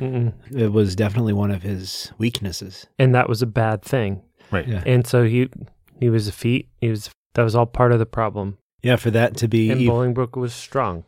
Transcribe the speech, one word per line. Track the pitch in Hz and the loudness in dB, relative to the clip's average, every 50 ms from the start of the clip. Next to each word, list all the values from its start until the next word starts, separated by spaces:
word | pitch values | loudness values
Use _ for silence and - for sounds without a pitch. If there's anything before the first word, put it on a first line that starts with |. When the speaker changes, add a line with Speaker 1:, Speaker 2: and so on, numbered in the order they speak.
Speaker 1:
Mm-mm. | 131 131 127 123 120 117 - - - - | -6 -4 -2 -2 -2 -2 -4 -6 -12 -8
Speaker 2:
It | 135 131 113 107 | -2 0 0 2
was | 101 110 104 95 92 | 2 2 2 2 2
definitely | 98 110 104 101 123 117 107 101 | 0 -2 0 0 0 0 0 0
one | 101 101 101 | 0 0 -2
of | 101 92 | -2 -4
his | 90 101 101 92 92 95 - - - - - - | -6 -8 -8 -8 -8 -10 -12 -12 -14 -14 -8 -4
weaknesses. | 110 120 - - 104 95 85 - - 95 - - - _ _ - | -4 -4 -4 -4 -6 -8 -8 -10 -12 -14 -18 -20 -20 _ _ 2
Speaker 1:
And | 135 127 127 | 4 4 6
that | 127 127 - | 4 2 2
was | 117 107 | 0 -2
a | 127 | -2
bad | 117 107 127 113 110 110 104 | -2 0 0 0 0 -2 -4
thing. | - - - 131 110 98 98 95 - _ _ _ _ _ | -4 -4 -2 -2 -2 -2 -4 -6 -10 _ _ _ _ _
Speaker 3:
Right. | - 185 151 | -4 -4 -2
Speaker 2:
Yeah. | 127 110 95 87 | -4 -4 -4 0
Speaker 1:
And | 123 127 123 120 | 2 2 2 2
so | - - 123 120 | 2 2 4 4
he, | 110 117 123 127 - - - - - _ _ _ _ _ - | 4 4 2 0 -2 -4 -10 -18 -18 _ _ _ _ _ -2
he | 127 120 | 0 2
was | 113 113 104 104 | 2 2 0 -2
effete. | - - - 117 123 131 - _ _ _ | -4 -4 -2 -2 0 -2 -4 _ _ _
He | - 117 | -2 -2
was, | 110 104 - - - _ _ _ - | -2 -4 -6 -12 -18 _ _ _ 0
that | - 120 | 0 2
was | 110 104 | 2 4
all | 120 120 | 2 2
part | 117 - - 127 120 | 2 2 2 4 4
of | 120 113 | 4 4
the | 113 | 2
problem. | - - - 110 107 107 104 98 98 95 - _ _ _ _ | 0 -2 -2 -4 -2 -4 -4 -6 -6 -8 -10 _ _ _ _
Speaker 2:
Yeah, | - 120 123 | 0 2 2
for | 117 - 120 | 2 2 2
that | 104 113 117 120 - - | 2 2 2 2 0 -2
to | 120 110 | -2 0
be | 110 113 110 110 | 2 2 2 2
Speaker 1:
And | 127 127 | 2 2
Speaker 2:
ev- | 123 117 | 2 2
Speaker 1:
Bolingbroke | 117 120 127 123 120 123 127 120 123 | 2 2 0 -2 -2 -2 -4 -4 -6
was | 127 123 120 117 | -6 -8 -8 -8
strong. | - - - - 139 123 101 90 85 - | -12 -12 -6 -4 -4 -2 -2 -4 -8 -12